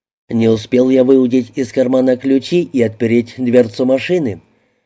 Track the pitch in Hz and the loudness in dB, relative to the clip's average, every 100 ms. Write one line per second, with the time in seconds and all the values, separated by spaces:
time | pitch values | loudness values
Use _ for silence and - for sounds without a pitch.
0 | _ _ - 117 113 110 110 123 131 131 | _ _ -6 -2 0 0 0 0 2 2
1 | 127 135 123 127 113 143 123 - 123 131 | 4 4 2 0 -4 -8 -6 -2 0 0
2 | 131 127 135 135 - 175 156 131 113 107 | 0 -2 0 -2 0 -4 -2 -2 -2 -2
3 | 117 117 117 - 123 120 113 - 127 131 | 0 0 -2 -6 0 2 2 0 0 0
4 | - 180 135 87 _ _ _ _ | 0 -2 -4 -8 _ _ _ _